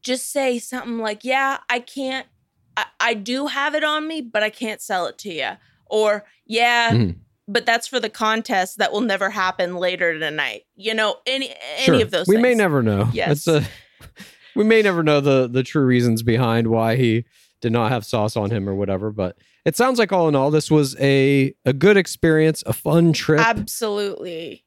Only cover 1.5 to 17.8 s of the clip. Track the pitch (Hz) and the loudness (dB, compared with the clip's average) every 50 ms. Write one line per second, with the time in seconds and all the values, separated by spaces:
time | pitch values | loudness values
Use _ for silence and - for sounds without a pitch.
1.5 | 277 - - - 247 247 240 - - 277 269 262 262 262 - _ _ _ _ _ | -4 -6 -4 -4 -4 -4 -6 -10 -10 -8 -8 -6 -6 -8 -10 _ _ _ _ _
2.5 | _ _ _ _ _ 214 - - _ _ 208 240 240 214 196 233 247 269 285 285 | _ _ _ _ _ -6 -6 -6 _ _ -2 -2 -2 -4 -4 -6 -4 -4 -4 -4
3.5 | - 277 277 302 294 311 302 302 302 302 311 311 320 311 262 226 - 208 214 214 | -4 -4 -4 -2 -2 -2 -2 -2 -2 -4 -4 -6 -8 -10 -10 -6 -4 -2 -2 -2
4.5 | 214 - 240 220 214 - - - 202 180 175 123 - - - 208 170 151 131 101 | -4 -6 -8 -8 -8 -10 -8 -6 -4 -4 -4 -4 -8 -10 -14 -10 -8 -6 -6 -6
5.5 | 95 - _ _ _ _ _ _ - 214 214 214 208 208 208 _ _ _ _ - | -8 -10 _ _ _ _ _ _ 0 0 2 2 0 -2 -4 _ _ _ _ -6
6.5 | 214 220 240 240 240 240 233 226 226 226 226 - 85 - _ _ _ _ _ - | 0 0 2 2 2 2 2 2 2 2 2 0 -4 -8 _ _ _ _ _ -4
7.5 | 202 233 226 233 233 233 - - - 247 226 208 - - 226 220 220 - 220 - | -4 -2 0 0 -2 -2 -2 -4 -6 -4 -4 -4 -6 -4 -2 0 0 -2 -2 -2
8.5 | 247 190 185 185 - - 202 - - 208 247 220 196 190 196 190 202 208 185 185 | -2 -2 -2 -2 -2 -2 -2 -2 0 -2 -2 -2 -2 -2 -2 -4 -2 -2 -4 -4
9.5 | 185 - 180 175 180 175 185 180 185 180 180 170 165 156 160 151 151 151 143 127 | -2 -2 -4 -4 -2 -4 -2 -4 -2 0 -2 -2 -2 -2 -6 -6 -4 -4 -4 -6
10.5 | 104 - _ _ _ _ 190 220 220 220 220 208 - - _ 247 262 269 269 - | -6 -10 _ _ _ _ -8 -6 -2 -2 -2 -2 -4 -6 _ -6 -4 -4 -6 -8
11.5 | - 76 - 131 151 160 269 262 - 254 220 - - 165 - 175 202 226 240 254 | -12 -16 -16 -12 -8 0 2 4 4 4 2 0 -2 -2 2 2 2 4 4 4
12.5 | 240 226 208 180 147 139 117 110 104 98 104 113 117 - 180 160 143 143 - 165 | 4 2 2 2 2 2 2 2 2 2 0 0 0 -2 0 0 -2 -2 0 0
13.5 | 160 147 - - - - _ _ _ _ - - _ - - - - _ _ - | 0 0 0 -4 -10 -18 _ _ _ _ -20 -20 _ -20 -20 -20 -20 _ _ -6
14.5 | _ - 214 220 226 220 214 202 180 170 160 151 147 143 139 143 135 131 131 120 | _ 0 4 4 6 6 4 4 2 2 2 4 4 4 4 4 4 4 2 2
15.5 | 120 131 127 - - 156 135 127 127 123 120 120 113 110 113 117 113 120 131 113 | 0 -2 -2 0 0 2 2 4 4 4 4 2 2 2 2 2 2 2 2 2
16.5 | 113 117 117 113 113 113 113 113 113 127 131 117 110 117 117 _ _ _ _ _ | 2 2 2 2 2 2 2 2 2 2 2 2 2 0 -2 _ _ _ _ _
17.5 | _ _ - 117 113 120 | _ _ -4 0 0 2